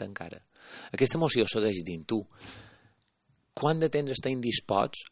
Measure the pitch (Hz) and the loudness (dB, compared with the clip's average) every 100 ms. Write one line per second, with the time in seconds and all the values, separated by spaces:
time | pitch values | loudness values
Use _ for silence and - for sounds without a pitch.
0 | 98 101 87 - - _ - - - - | -10 -10 -12 -14 -18 _ -18 -16 -10 2
1 | 135 165 160 120 104 113 107 95 82 85 | 4 4 4 4 4 4 2 0 -4 -8
2 | 78 110 101 - - - - - _ _ | -2 -2 -2 -12 -18 -16 -18 -20 _ _
3 | _ _ _ _ _ - 147 160 160 147 | _ _ _ _ _ -2 0 2 2 2
4 | 139 131 131 131 120 104 - 101 117 - | -2 -2 -2 -2 0 -2 2 2 2 -2
5 | - | -12